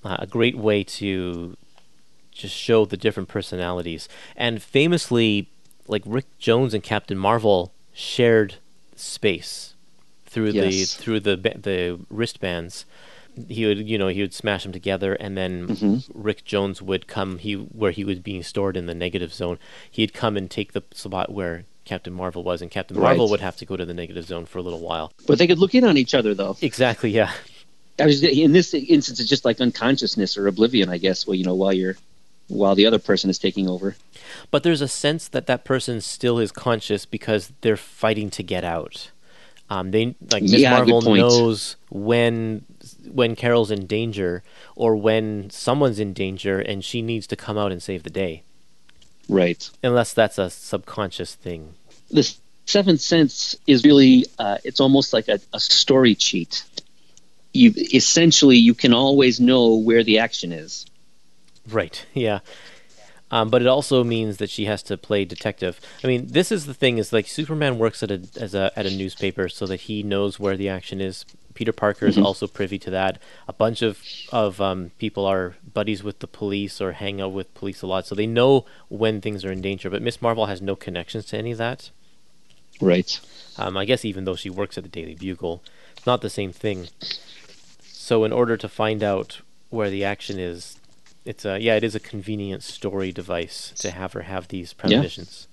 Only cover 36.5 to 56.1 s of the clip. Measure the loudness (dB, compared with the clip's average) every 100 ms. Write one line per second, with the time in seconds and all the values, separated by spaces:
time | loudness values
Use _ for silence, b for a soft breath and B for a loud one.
36.5 | -2 -2 -2 -2 -4 -4 -8 -2 -2 -2
37.5 | -2 0 0 -4 -2 0 0 -4 -8 -6
38.5 | -6 -4 -6 -8 -14 -18 -20 b b b
39.5 | b -8 -6 0 0 0 -4 -4 0 4
40.5 | 6 6 6 6 6 6 6 8 6 4
41.5 | 0 -6 -12 -14 -8 0 4 4 2 -4
42.5 | -6 -10 -20 -20 -20 -8 -2 0 0 2
43.5 | 2 2 -2 -4 -4 -4 -4 -4 -4 b
44.5 | b b -2 2 4 4 2 0 -6 -10
45.5 | -6 -2 2 2 0 -6 -4 -6 -4 -2
46.5 | -2 -2 -6 -6 -6 -4 -6 -6 -10 -6
47.5 | -2 -2 -4 -8 -10 -8 -6 -6 -6 -16
48.5 | -20 -20 -20 -20 -20 -20 -20 0 4 4
49.5 | 0 -10 -4 0 2 2 2 2 2 -6
50.5 | -6 -8 -8 -8 -6 -6 -6 -12 -12 -12
51.5 | -12 -14 -20 -20 -20 -2 2 2 -4 -20
52.5 | -18 0 2 4 2 4 4 4 0 -8
53.5 | -6 4 6 8 10 10 8 6 -4 -4
54.5 | -4 -4 2 6 6 4 0 2 -2 -2
55.5 | -6 2 2 6 6 6